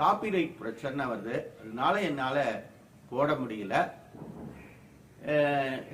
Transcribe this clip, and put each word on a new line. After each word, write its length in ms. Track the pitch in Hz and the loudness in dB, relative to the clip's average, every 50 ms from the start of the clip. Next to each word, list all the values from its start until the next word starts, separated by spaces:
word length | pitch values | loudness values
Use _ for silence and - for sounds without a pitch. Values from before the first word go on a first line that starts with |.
காப்பிரைட் 580 | 147 185 214 208 220 214 190 180 156 - - - | 4 4 4 4 2 0 2 2 0 0 -2 -6
பிரச்சனை 440 | - 113 110 - - 139 135 143 135 123 | -6 -6 -6 -4 -6 -4 -2 -2 -2 -2
வருது. 240 | 113 101 98 113 127 147 - - - - | -2 -4 -4 -4 -4 -4 -4 -6 -12 -14
அதனால 340 | 110 110 110 120 135 165 196 202 202 160 | -14 -10 -4 2 2 4 4 4 2 0
என்னால 280 | 143 139 127 131 135 147 135 117 107 101 - - - - - - - - - - | 0 0 0 0 2 2 2 2 0 -2 -6 -12 -18 -20 -20 -20 -20 -20 -14 -4
போட 180 | 123 127 143 151 147 131 127 | 0 2 2 2 2 0 0
முடியல. 320 | 113 110 107 98 95 120 156 175 - - - - - - - - - - - - - - - - - - - - - - - - - - - - 147 151 | -4 -4 -6 -4 2 2 2 2 2 -2 -10 -18 -18 -16 -14 -14 -14 -12 -12 -12 -12 -14 -14 -16 -18 -20 -20 -20 -20 -20 -20 -20 -20 -20 -10 -2 2 4
அஹ், 460 | 147 147 143 143 139 135 135 131 127 - - | 4 4 6 4 4 2 0 -2 -4 -8 -10